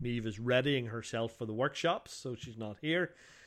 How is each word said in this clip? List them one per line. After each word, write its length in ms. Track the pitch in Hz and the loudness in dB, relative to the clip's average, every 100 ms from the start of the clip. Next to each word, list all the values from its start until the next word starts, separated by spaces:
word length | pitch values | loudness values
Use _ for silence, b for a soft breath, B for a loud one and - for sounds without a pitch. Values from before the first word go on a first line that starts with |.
Niamh 260 | 120 120 113 | -2 -2 -2
is 120 | 104 | -2
readying 480 | 120 127 135 139 117 | 4 4 6 2 0
herself 500 | 113 - 117 113 - | -6 -4 -2 -2 -2
for 100 | 113 | -4
the 80 | |
workshops, 580 | 107 139 - 165 170 - | 0 0 2 2 2 -2
so 220 | - 135 | -10 -8
she's 240 | 113 127 113 | -8 -8 -8
not 180 | 110 101 | -8 -6
here. 340 | 151 170 175 B B B | 0 0 0 B B B